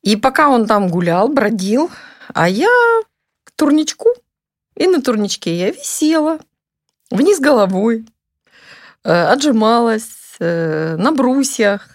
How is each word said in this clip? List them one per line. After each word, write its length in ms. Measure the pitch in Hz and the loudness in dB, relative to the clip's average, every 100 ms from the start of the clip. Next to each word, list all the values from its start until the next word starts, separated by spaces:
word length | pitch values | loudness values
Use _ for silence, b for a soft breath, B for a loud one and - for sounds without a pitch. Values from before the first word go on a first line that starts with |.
И 140 | - 214 | -2 0
пока 320 | 269 262 302 | 0 2 2
он 160 | 247 220 | 2 2
там 220 | 208 185 | 0 0
гулял, 400 | 175 175 175 226 | 0 0 0 2
бродил, 600 | 285 208 214 190 233 339 B B B B | 0 0 -2 -2 -2 -2 B B B B
а 140 | - 170 | -2 -2
я 200 | 196 392 494 466 453 427 _ _ _ | 2 2 2 2 0 -4 _ _ _
к 60 | _ - | _ -2
турничку, 520 | 302 302 302 - 453 494 _ _ _ _ _ - | 0 2 -2 -2 -2 -2 _ _ _ _ _ -4
и 100 | 370 | 0
на 140 | 349 | 0
турничке 540 | 254 220 202 - - 170 | 0 -2 -4 -6 -6 -4
я 120 | 185 | -4
висела 680 | 359 - - 302 320 302 311 - _ _ _ _ _ _ | -6 -12 -2 0 0 0 -4 -10 _ _ _ _ _ _
вниз 300 | 196 320 381 | 0 2 2
головой, 640 | 269 254 190 190 220 226 226 _ _ _ B B B B B B | 2 2 2 0 -2 -4 -8 _ _ _ B B B B B B
э, 220 | - 170 165 | -2 0 2
отжималась, 1040 | 262 294 220 214 233 233 220 220 - - - | 0 2 2 2 2 0 -2 -8 -20 -20 -6
э, 560 | 170 170 165 156 160 160 | -4 -2 -2 -4 -4 -2
на 140 | 180 | -2
брусьях. 680 | 320 254 269 269 - 208 202 - | 0 0 0 -2 -2 -2 -2 -10